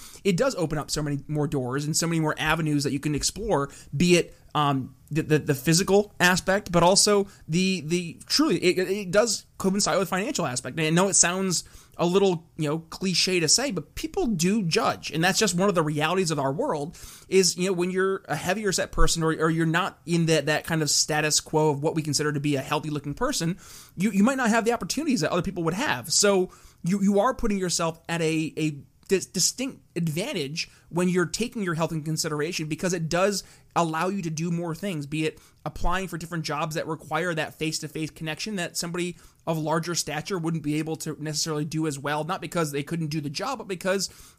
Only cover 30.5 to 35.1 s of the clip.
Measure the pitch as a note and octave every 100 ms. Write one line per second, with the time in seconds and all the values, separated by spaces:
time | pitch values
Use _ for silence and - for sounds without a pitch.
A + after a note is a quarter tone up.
30.5 | E3 - - - D#3+ F#3 F3+ E3 - A#3+
31.5 | A#3 F#3 D#3+ D#3+ D#3+ D#3 D#3 E3 D3 D#3
32.5 | F3+ D3+ D3+ F#3 F3 D#3+ E3+ G3+ G3 -
33.5 | - - - E3 D#3+ F3+ G3+ E3 D#3 F3
34.5 | E3+ F3 D#3+ G3+ D#3 C#3+